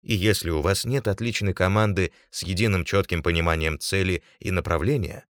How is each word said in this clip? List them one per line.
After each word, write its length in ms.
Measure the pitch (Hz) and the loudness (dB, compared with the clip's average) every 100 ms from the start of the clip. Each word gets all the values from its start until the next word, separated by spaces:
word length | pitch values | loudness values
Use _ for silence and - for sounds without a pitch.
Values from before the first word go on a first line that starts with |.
И 120 | - | 0
если 360 | 107 104 98 85 | 2 2 2 0
у 120 | 78 | 0
вас 220 | 78 98 | 2 0
нет 240 | 117 135 110 | 0 -2 0
отличной 460 | 95 117 107 98 | -2 -2 -2 -2
команды 580 | 92 92 104 107 95 90 _ _ | 2 2 4 2 2 -2 _ _
с 140 | - | -10
единым 400 | 85 92 110 95 | -6 0 2 0
чётким 400 | 80 98 95 87 | 2 0 0 -2
пониманием 560 | 87 82 85 80 80 76 | 0 2 2 2 0 -4
цели 420 | - 95 95 90 _ _ | -4 -2 0 -2 _ _
и 120 | - | -4
направления 760 | 92 82 82 90 143 90 - _ | -4 0 0 0 -2 -4 -8 _